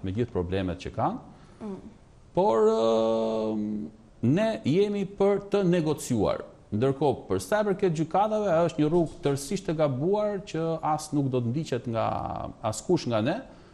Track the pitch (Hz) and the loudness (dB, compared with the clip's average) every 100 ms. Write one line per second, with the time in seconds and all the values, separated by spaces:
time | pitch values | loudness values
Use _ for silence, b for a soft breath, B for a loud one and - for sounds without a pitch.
0 | 95 98 120 95 87 95 92 82 - - | -6 -4 -2 -2 -2 -2 -4 -6 -8 -4
1 | 139 254 - B B B 214 190 - - | -2 -4 -10 B B B -12 -12 -14 -20
2 | - - - - 202 226 214 226 226 226 | -20 -20 -4 0 2 4 4 4 4 4
3 | - 226 - 113 110 110 107 107 - - | 2 2 0 -2 -2 -2 -4 -6 -8 -14
4 | - - 117 165 220 214 - 165 208 202 | -20 -2 2 2 2 0 2 2 2 0
5 | 196 - 202 196 196 202 185 175 151 147 | -4 2 2 2 0 2 4 4 2 -2
6 | - 117 80 50 - - - 104 135 135 | 0 2 2 0 -6 -18 -6 0 0 2
7 | 147 117 - 95 - 208 208 196 190 156 | 0 0 -2 -2 0 0 0 0 0 0
8 | 156 185 214 214 202 165 170 - 151 175 | 0 0 2 0 2 2 2 2 2 2
9 | 156 - 143 135 - 196 - 160 147 127 | 0 -2 -2 -2 -4 -4 -2 0 0 0
10 | 165 208 208 202 - 160 165 160 151 151 | 0 0 0 -4 -6 -4 -2 -2 -2 -2
11 | - 147 135 127 117 135 156 120 117 113 | -2 -2 0 0 0 -2 -2 -4 -2 -2
12 | 107 - - - - - 110 - - 170 | 0 -2 -4 -6 -8 -6 -6 -4 0 0
13 | 123 113 113 214 - B B | 2 0 0 -2 -8 B B